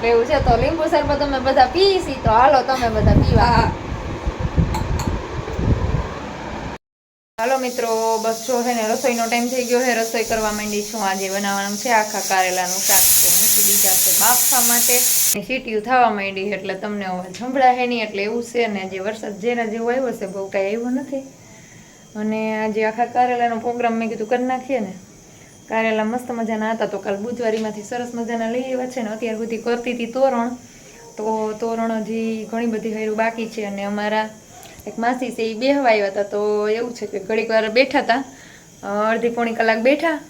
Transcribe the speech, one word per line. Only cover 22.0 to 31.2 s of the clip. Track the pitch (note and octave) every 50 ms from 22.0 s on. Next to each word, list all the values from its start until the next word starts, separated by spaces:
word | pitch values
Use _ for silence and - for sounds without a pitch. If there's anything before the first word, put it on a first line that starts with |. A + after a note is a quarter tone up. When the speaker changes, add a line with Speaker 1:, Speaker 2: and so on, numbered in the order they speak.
| - - -
Speaker 1:
અને | G#3+ G#3+ G#3+ G#3+ A3 A3 A3 A3 G#3+
આજે | A3 A3 G#3+ A3 A3
આખા | A3 A3 A3+ A#3+
કારેલાનો | A#3+ A#3+ B3 B3 B3 B3 A#3+ A#3+ A#3+ A#3 A3
પ્રોગ્રામ | A#3 A#3+ A#3+ A#3+ A#3+ A#3 A3+
મેં | A3+ A3+ A3
કીધું | A#3 G#3 A3
કરી | G#3+ B3 B3 B3
નાખીએ | B3+ B3+ B3+ B3+ - C#4 A#3+
ને. | G#3 F#3 F3+ - - - - - - - - - - - - - - -
કારેલા | A3 A3 A3+ A3+ A3 G#3+ G#3+
મસ્ત | G#3+ A#3 B3 B3 -
મજાના | B3 A#3 A3+ G#3+ A3+ G#3+ G#3+ A3
હતા, | A3+ A3+ G#3+
તો | G3 G#3
કાલ | G3 G3 G#3+ G3
બુધવારીમાંથી | G3 G#3 A#3+ A#3 - A#3+ A3 G#3+ A3 A3 G#3+ G#3 G#3
સરસ | G3+ - B3+ B3 B3 A#3+ A#3
મજાના | A#3 A#3 A3 A#3 A3+ A3+ A3+
લઈ | A#3 B3+ C4 C4 C4
આવ્યા | B3 B3+
છે | B3+ - C4+
ને, | A3+ G#3
અત્યાર | A3 A3 A#3+ A3+ A3
સુધી | G#3+ A#3 A3+ A#3
કરતી | G#3+ - A#3+ A#3 A#3 A#3 B3+ A#3+
હતી | A#3+ A3+
તોરણ, | A3+ - C4 C4+ C4+ B3+ A#3+ A#3 B3 B3+ - - - - - - - - - - - -
તો | -